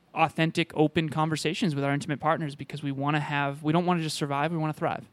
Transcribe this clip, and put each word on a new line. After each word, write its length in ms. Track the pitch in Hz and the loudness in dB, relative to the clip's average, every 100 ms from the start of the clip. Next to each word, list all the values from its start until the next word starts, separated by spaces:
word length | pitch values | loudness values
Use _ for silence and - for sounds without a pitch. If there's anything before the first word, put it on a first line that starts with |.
| _ | _
authentic, 600 | - 160 - 160 160 165 | 0 0 2 0 0 -2
open 340 | - 151 175 160 | 2 2 2 0
conversations 680 | 156 160 156 151 185 185 143 | 0 0 0 -2 0 0 2
with 80 | |
our 100 | 139 | 0
intimate 240 | 143 139 139 | 0 -2 -2
partners, 380 | 156 160 156 139 | 0 0 -2 -8
because 260 | 139 143 | -10 -6
we 80 | 143 | -6
wanna 300 | 135 139 151 | -2 0 0
have, 420 | 143 143 143 143 | 0 0 -2 -2
we 100 | 151 | 0
don't 140 | 165 175 | 2 2
wanna 160 | 175 | 0
just 140 | 160 - | 0 -2
survive, 340 | 147 139 156 | -2 0 0
we 80 | 170 | 0
wanna 140 | 156 | -2
thrive. 360 | 151 160 - - | 0 -2 -2 -8